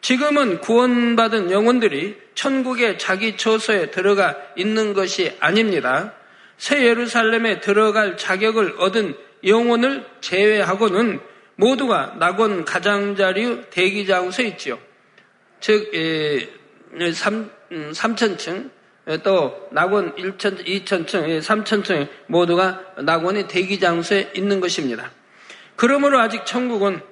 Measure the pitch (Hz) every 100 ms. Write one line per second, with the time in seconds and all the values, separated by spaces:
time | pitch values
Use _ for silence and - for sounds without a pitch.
0 | - 247 294 294 262 170 - 233 247 247
1 | 240 233 226 220 180 190 220 247 220 143
2 | 175 208 - - 285 269 254 247 240 175
3 | - 190 220 208 - 220 220 208 156 -
4 | 185 202 180 143 - - 190 220 214 196
5 | 190 - 170 - 151 196 226 175 123 131
6 | 208 - - - - _ - 285 247 233
7 | 240 233 226 226 226 180 208 202 220 208
8 | 208 175 - 190 220 220 196 135 185 208
9 | 202 127 - _ - 226 240 233 247 277
10 | 226 - - 180 208 214 180 196 214 185
11 | 233 156 - - _ - 208 262 269 185
12 | 135 - 170 185 220 196 156 185 190 202
13 | 202 196 190 190 240 240 - - 185 202
14 | 196 185 180 - 240 170 - 117 - _
15 | _ _ _ _ _ _ - 214 214 170
16 | 160 160 151 143 - - - - - -
17 | 170 165 208 220 214 - _ 170 151 156
18 | 226 220 220 175 - 185 269 _ _ _
19 | - 160 175 190 143 - - 147 175 208
20 | 180 - 185 190 208 190 180 190 190 190
21 | 165 202 156 160 156 214 208 214 196 175
22 | 143 - - 165 175 175 185 180 - -
23 | 143 165 170 208 196 180 185 196 190 170
24 | 165 202 - 180 196 196 180 170 143 113
25 | - - _ _ - - - - 240 277
26 | 277 277 220 220 - 247 254 226 196 175
27 | -